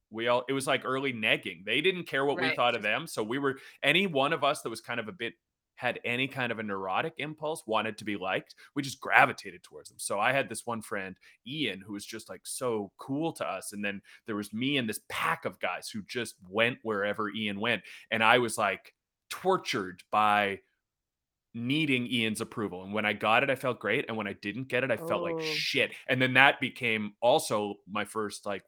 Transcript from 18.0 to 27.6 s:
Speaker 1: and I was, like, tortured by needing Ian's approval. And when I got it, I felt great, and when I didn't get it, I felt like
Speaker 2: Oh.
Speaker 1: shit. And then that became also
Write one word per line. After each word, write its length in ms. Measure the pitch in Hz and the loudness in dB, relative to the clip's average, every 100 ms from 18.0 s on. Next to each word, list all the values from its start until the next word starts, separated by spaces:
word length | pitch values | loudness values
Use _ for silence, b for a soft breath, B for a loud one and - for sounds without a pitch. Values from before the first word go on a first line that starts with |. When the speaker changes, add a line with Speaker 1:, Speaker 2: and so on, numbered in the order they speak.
| B | B
Speaker 1:
and 120 | 110 | 4
I 140 | 110 127 | 6 6
was, 180 | 117 117 | 6 0
like, 380 | 101 95 - _ _ _ _ | 0 0 -10 _ _ _ _
tortured 720 | - 185 185 - 117 92 90 - | -4 0 0 0 -4 -4 -8 -2
by 500 | 107 107 104 101 98 _ _ _ _ _ _ _ _ _ | 4 6 6 4 -2 _ _ _ _ _ _ _ _ _
needing 520 | 117 120 151 151 127 120 | -8 -2 0 2 2 2
Ian's 340 | 120 113 107 | 0 0 0
approval. 440 | 110 - 101 90 | -4 -4 -4 -4
And 80 | 95 | -4
when 120 | 107 107 | -2 0
I 60 | |
got 300 | 101 107 117 | 0 4 4
it, 80 | 139 | 4
I 60 | 127 | 0
felt 240 | 127 113 | 0 -2
great, 240 | 101 131 - | 0 0 0
and 80 | 110 | -4
when 120 | 101 | -4
I 60 | |
didn't 340 | 98 101 113 131 | -6 -6 -6 -2
get 160 | 123 | -2
it, 60 | 131 | 0
I 40 | 110 | -2
felt 240 | 160 101 | 0 -2
like 140 | - 165 | -2 -4
Speaker 2:
Oh. 40 | |
Speaker 1:
shit. 540 | 156 151 151 127 104 B - | -4 -4 0 2 0 B -2
And 140 | 127 | 2
then 120 | 131 | 4
that 260 | 127 139 - | 8 8 6
became 540 | 123 - 120 110 104 - | -2 -2 -2 0 -2 2
also 560 | 120 156 - 110 | 4 4 4 0